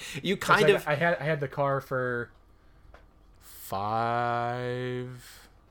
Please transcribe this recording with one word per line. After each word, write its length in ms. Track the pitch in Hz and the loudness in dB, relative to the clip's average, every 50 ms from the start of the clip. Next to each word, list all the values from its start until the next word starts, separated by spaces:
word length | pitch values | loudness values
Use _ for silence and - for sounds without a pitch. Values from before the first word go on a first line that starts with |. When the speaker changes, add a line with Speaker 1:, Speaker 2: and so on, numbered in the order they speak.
| - - - 143 | -10 -10 -10 -6
Speaker 1:
you 140 | - 175 196 | -2 -2 -2
kind 280 | 185 - - 175 202 214 | 0 2 4 4 6 8
Speaker 2:
It's 100 | - 196 | 6 6
like 80 | - | 4
Speaker 1:
of 60 | - 147 | 4 0
Speaker 2:
I 60 | 151 | 0
had, 220 | 135 170 170 175 - | 2 2 2 2 2
I 20 | 139 | 0
had 160 | 156 160 143 | 0 -2 -2
the 80 | 135 | -2
car 320 | 131 - 147 139 139 139 135 | -4 -2 0 0 0 0 0
for 520 | - - 135 127 127 127 120 120 117 - - - - - - - - - - - - - - - - - - - - - - - | -2 -2 -2 -2 -2 -2 -2 -4 -6 -8 -12 -20 -20 -20 -20 -20 -20 -20 -20 -20 -20 -20 -20 -20 -20 -20 -20 -20 -20 -20 -20 -20
five, 2000 | - - - - - - 98 95 101 104 110 113 117 117 117 120 120 120 120 120 120 120 123 123 123 123 123 123 127 123 123 123 123 127 127 123 - - - - - - - - - - | -20 -20 -18 -16 -10 -6 -4 -2 -2 0 0 0 0 0 0 0 0 0 0 0 -2 -2 -2 -4 -4 -4 -4 -4 -4 -4 -4 -6 -6 -8 -10 -14 -18 -20 -20 -20 -20 -20 -20 -20 -20 -20